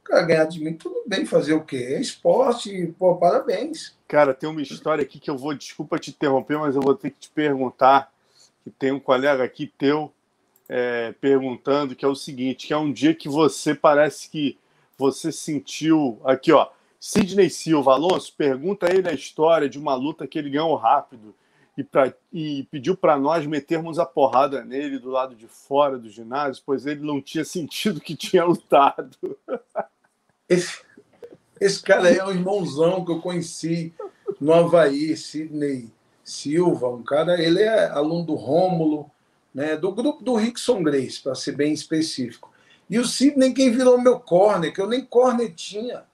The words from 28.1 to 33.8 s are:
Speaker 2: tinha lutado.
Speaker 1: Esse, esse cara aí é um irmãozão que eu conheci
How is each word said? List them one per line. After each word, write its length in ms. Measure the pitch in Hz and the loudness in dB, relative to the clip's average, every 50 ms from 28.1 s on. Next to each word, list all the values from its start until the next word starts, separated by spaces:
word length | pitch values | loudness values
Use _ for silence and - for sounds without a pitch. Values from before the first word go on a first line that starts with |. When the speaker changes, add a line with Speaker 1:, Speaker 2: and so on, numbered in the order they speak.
| 160 | -10
Speaker 2:
tinha 260 | - - - - 180 170 | -10 -6 2 2 2 4
lutado. 680 | 180 165 - _ _ 170 147 139 - - - 151 - _ _ - - - _ _ - 269 233 _ _ _ - 202 _ _ _ _ _ _ _ _ _ _ _ _ _ | 4 0 0 _ _ 4 6 6 6 2 0 -12 -14 _ _ -12 -12 -12 _ _ -10 -10 -10 _ _ _ -10 -10 _ _ _ _ _ _ _ _ _ _ _ _ _
Speaker 1:
Esse, 320 | 180 175 175 - - - _ _ _ - _ _ _ _ - - - _ _ _ _ - | 0 0 0 -4 -10 -16 _ _ _ -20 _ _ _ _ -20 -20 -20 _ _ _ _ -2
esse 200 | 196 196 - - | 0 0 0 -2
cara 280 | - - 190 - 180 175 | 4 4 4 6 8 6
aí 80 | 170 | 6
é 80 | 180 190 | 6 2
um 60 | 196 | -2
irmãozão 760 | 190 180 180 190 202 202 175 139 131 147 160 170 185 185 - | -2 -2 0 0 -2 -2 -2 -4 0 2 2 2 2 0 -2
que 60 | 170 165 | -4 -6
eu 80 | 165 | -4
conheci 720 | - 180 180 170 165 - - - - 165 170 170 | -4 -4 -6 -6 -6 -8 -10 -8 -4 -4 -4 -4